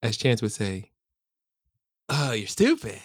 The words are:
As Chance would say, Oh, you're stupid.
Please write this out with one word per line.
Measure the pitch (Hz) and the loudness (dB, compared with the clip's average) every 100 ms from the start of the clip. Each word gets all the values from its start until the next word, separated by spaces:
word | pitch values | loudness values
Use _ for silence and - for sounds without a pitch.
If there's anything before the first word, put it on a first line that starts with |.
As | 117 107 | -2 0
Chance | 135 120 | 2 2
would | 110 | 0
say, | - 104 95 104 _ _ _ _ _ _ _ _ _ _ _ _ | -2 -4 -6 -10 _ _ _ _ _ _ _ _ _ _ _ _
Oh, | 143 143 | -2 0
you're | 117 98 | -2 -4
stupid. | - 220 320 117 98 | 2 4 4 -2 -12